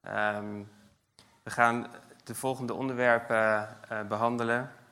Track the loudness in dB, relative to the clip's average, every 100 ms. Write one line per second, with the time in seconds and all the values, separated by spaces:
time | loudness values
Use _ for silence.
0 | -6 -2 0 -2 -6 -10 -12 -18 -20 _
1 | _ _ _ _ -12 4 4 4 -4 -14
2 | -20 -20 -12 -6 -4 -2 -4 -4 -4 2
3 | 4 4 4 2 4 2 -2 -12 -10 -8
4 | -4 0 0 0 0 0 -2 -12 -20